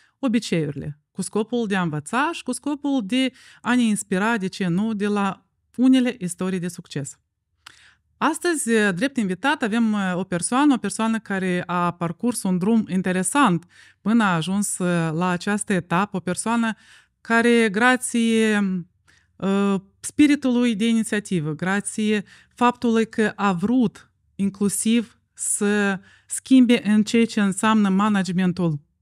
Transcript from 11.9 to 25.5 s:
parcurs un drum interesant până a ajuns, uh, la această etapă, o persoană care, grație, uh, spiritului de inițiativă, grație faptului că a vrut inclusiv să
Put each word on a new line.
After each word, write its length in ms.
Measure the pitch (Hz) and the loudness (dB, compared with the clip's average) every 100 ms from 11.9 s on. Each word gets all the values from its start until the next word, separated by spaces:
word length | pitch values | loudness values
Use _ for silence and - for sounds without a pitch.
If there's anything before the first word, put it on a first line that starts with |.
parcurs 520 | 170 170 170 240 240 | -2 -6 -4 -4 -2
un 160 | 190 180 | -2 0
drum 260 | 185 226 - | 2 2 2
interesant 760 | 185 185 180 185 285 247 170 - - - _ | -2 -2 -2 0 2 2 2 -4 -18 -20 _
până 240 | 196 233 | 0 2
a 100 | 208 | 2
ajuns, 440 | 170 160 196 202 - | 0 -2 -2 -4 -2
uh, 320 | 180 175 165 | -2 0 0
la 160 | 156 180 | -2 -2
această 440 | 175 - 208 - | -2 -2 -4 -2
etapă, 440 | 190 175 175 202 185 | -4 0 -2 -2 -4
o 40 | |
persoană 540 | 185 175 220 233 226 202 _ - _ _ | -6 -6 -2 -2 -2 -4 _ -20 _ _
care, 480 | - 233 233 233 226 | -2 2 4 4 2
grație, 880 | 196 247 254 - 233 226 226 220 208 196 185 165 _ _ _ _ - | 2 2 2 0 0 2 2 2 2 0 -2 -6 _ _ _ _ -6
uh, 380 | 190 196 202 294 - _ | -2 0 2 0 -4 _
spiritului 760 | - - 294 285 262 240 247 202 | -10 2 4 4 2 2 0 0
de 120 | 233 | 0
inițiativă, 680 | 226 214 208 208 180 151 | 0 0 -4 -2 -4 -4
grație 680 | 151 175 196 - - 214 214 208 - _ | -4 -2 -2 -4 -4 -2 -2 -4 -16 _
faptului 540 | - 240 240 240 226 220 | 0 0 2 0 0 0
că 240 | - 208 - | -2 -2 0
a 160 | 196 | -2
vrut 580 | 180 208 254 220 - - _ _ | 0 0 2 0 -2 -16 _ _
inclusiv 840 | - 196 196 202 - 220 233 214 _ _ | -6 -6 -2 -2 0 0 0 0 _ _
să 680 | - - | -10 -6